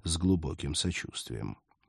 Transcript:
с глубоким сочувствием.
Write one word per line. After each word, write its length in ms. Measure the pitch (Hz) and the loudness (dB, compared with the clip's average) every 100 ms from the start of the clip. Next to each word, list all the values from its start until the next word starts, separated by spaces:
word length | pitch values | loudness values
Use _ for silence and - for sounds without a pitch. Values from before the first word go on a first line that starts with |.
с 140 | 85 80 | -2 2
глубоким 580 | 92 90 71 - 71 - | 4 4 2 -4 -2 0
сочувствием. 840 | 90 - - - - 57 52 - _ _ | 0 -2 -6 -8 -8 -6 -6 -8 _ _